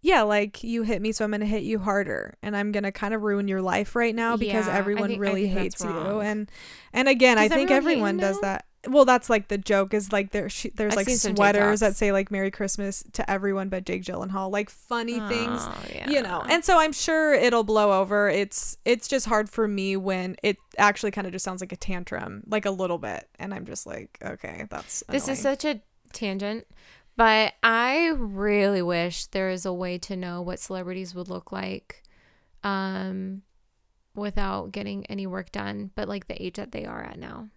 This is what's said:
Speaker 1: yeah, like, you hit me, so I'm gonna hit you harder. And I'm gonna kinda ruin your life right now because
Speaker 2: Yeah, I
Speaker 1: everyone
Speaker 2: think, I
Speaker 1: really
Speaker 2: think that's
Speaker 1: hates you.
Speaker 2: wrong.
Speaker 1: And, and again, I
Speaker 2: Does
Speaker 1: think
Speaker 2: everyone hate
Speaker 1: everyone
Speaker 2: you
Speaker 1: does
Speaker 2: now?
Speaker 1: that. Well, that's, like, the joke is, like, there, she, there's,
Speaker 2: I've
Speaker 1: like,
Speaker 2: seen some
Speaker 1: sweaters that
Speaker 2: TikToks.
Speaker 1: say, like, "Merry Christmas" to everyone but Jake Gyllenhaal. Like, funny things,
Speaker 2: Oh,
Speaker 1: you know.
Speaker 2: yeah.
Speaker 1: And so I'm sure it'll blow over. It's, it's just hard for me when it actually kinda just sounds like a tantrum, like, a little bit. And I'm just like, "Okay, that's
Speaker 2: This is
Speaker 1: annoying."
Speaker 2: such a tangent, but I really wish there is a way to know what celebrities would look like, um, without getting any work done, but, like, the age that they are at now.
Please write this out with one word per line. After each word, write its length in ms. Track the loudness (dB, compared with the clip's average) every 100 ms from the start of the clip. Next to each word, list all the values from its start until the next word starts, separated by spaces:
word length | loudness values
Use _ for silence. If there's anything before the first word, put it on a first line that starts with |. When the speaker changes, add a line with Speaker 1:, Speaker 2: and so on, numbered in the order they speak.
Speaker 1:
yeah, 220 | 6 6
like, 400 | 6 4 2 -4
you 200 | -4 -2
hit 180 | 0 0
me, 120 | 0
so 100 | 0
I'm 80 | -2
gonna 140 | 0 0
hit 180 | 0
you 160 | 0 -2
harder. 560 | 2 0 0 -4 -6 -8
And 160 | -6 -2
I'm 140 | 0
gonna 180 | 0 -2
kinda 260 | -4 -4 -2
ruin 300 | 0 0 0
your 140 | 0
life 340 | 2 2 0 2
right 200 | 2 2
now 200 | 0 0
because 300 | 0 0 2
Speaker 2:
Yeah, 60 |
I 40 | 0
Speaker 1:
everyone 320 | 0 0 0
Speaker 2:
think, 100 | 0
I 20 |
Speaker 1:
really 220 | 0 2 0
Speaker 2:
think 80 | 0
that's 260 | -2 -4
Speaker 1:
hates 20 |
you. 60 | -4 -4
Speaker 2:
wrong. 260 | -2 -2
Speaker 1:
And, 280 | -2 -4 -6 -10 -20 -20 -6
and 160 | 0 4
again, 300 | 6 8 8
I 100 | 6
Speaker 2:
Does 80 | 4
Speaker 1:
think 160 | 6
Speaker 2:
everyone 120 | 4
hate 80 | 6
Speaker 1:
everyone 220 | 2 2 2
Speaker 2:
you 60 |
Speaker 1:
does 140 | 0 0
Speaker 2:
now? 40 |
Speaker 1:
that. 240 | -2 -4 -8 _ 2
Well, 200 | 6 8
that's, 240 | 6 4
like, 180 | 0 2
the 100 | -6
joke 360 | 2 2 4
is, 180 | 0 0
like, 200 | -2 0
there, 180 | -4 -4
she, 180 | -6 -8
there's, 200 | -2 0
Speaker 2:
I've 60 | 0
Speaker 1:
like, 80 | 2
Speaker 2:
seen 80 | 2
some 220 | 2 4
Speaker 1:
sweaters 420 | 6 6 4 4
that 140 | 2
Speaker 2:
TikToks. 20 | 2
Speaker 1:
say, 160 | 2
like, 180 | 2 0
"Merry 200 | -2 -2
Christmas" 500 | -2 -4 -4 -4 -6 -8
to 180 | -6 -2
everyone 380 | -2 0 -2 -4
but 160 | -6 -4
Jake 180 | -6
Gyllenhaal. 480 | -6 -8 -6 -4 -2
Like, 180 | -2 -4
funny 520 | -10 -6 -4 -2 -4
things, 400 | -2 -2 -2 -4
Speaker 2:
Oh, 120 | -6 -8 -10 -8 0
Speaker 1:
you 160 | 0
know. 200 | 0 -4 0
Speaker 2:
yeah. 80 |
Speaker 1:
And 120 | 0 6
so 120 | 6
I'm 140 | 6
sure 420 | 0 0 2 4
it'll 300 | 4 4 4
blow 380 | 4 4 4 4
over. 260 | 2 2 2
It's, 500 | 2 0 -4 -6 -6
it's 240 | 0 0 2
just 180 | -2 2
hard 240 | 2 0
for 200 | 0 0
me 260 | 0 -2 -2
when 400 | -2 -2 -4 -2
it 140 | 0 0 _ 4
actually 340 | 4 4 -4
kinda 200 | -4 -6
just 140 | -6 -8
sounds 160 | -8
like 100 | -10
a 60 | -8
tantrum, 680 | -4 -4 -4 -8 -8 -12 -4
like, 200 | -2 -2
a 60 |
little 260 | -2 -2 -2
bit. 320 | -4 -8 -12 _
And 140 | -10
I'm 100 | -10 -10
just 220 | -12 -10
like, 300 | -12 -14 -14
"Okay, 440 | -12 -10 -12 -12 -12
that's 320 | -12 -10 -12 -4
Speaker 2:
This 220 | -2 0
is 100 | 0
Speaker 1:
annoying." 160 | -2 -2
Speaker 2:
such 60 |
a 180 | -2 -4 _ _ _
tangent, 560 | -8 -6 -4 -6 -8 -12 -20 -20 -20 _ 4
but 380 | 6 6 4 2
I 440 | 0 2 2 2 2 0
really 640 | -2 -2 2 4 4 2
wish 460 | 0 0 -2 -4 -6
there 220 | -4 -2
is 160 | -2 -4
a 60 |
way 260 | -4 -6 -6
to 180 | -8 -8
know 240 | -6 -8
what 180 | -6 -6
celebrities 560 | -6 -8 -8 -8 -10 -10
would 140 | -10
look 240 | -10 -10
like, 500 | -8 -8 -8 _ -20 _ _ _ _ _ -10 -4
um, 800 | -4 -4 -4 -6 -6 -8 -10 _ _ _ _ _ _ _
without 600 | -8 -4 0 0 -2 -6
getting 320 | -10 -8 -10 -10
any 200 | -8 -8
work 280 | -8 -10
done, 380 | -8 -8 -8 -10 -8
but, 140 | -6
like, 180 | -8 -8
the 160 | -10
age 120 | -10 -10
that 160 | -12
they 100 | -10 -10
are 160 | -10
at 160 | -12 -14
now. 300 | -14 -16 -18